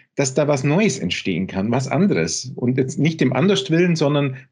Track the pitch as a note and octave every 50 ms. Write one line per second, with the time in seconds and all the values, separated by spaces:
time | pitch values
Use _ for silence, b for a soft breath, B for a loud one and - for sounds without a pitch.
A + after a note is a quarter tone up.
0 | B B B - C#3 C3+ - D#3+ D3 C#3 D3 C3 C#3 C#3+ D3 G3 A3+ G3 - -
1 | - F2+ - - - G2 E2+ E2+ F#2+ - F2+ F#2+ G2 A2+ B2 C3+ C3 C3 C3 C#3+
2 | G3+ - - E2 D#2+ - - - - - - - B2+ B2 B2 B2+ C3 C3 - -
3 | C#3+ E3 D#3+ - D3 B2 B2+ B2+ E3+ G3+ F#3+ - - - D#3+ E3+ F3+ F3 D#3+ D#3
4 | D3+ C#3 D3 C#3+ C#3+ C3+ C3 B B B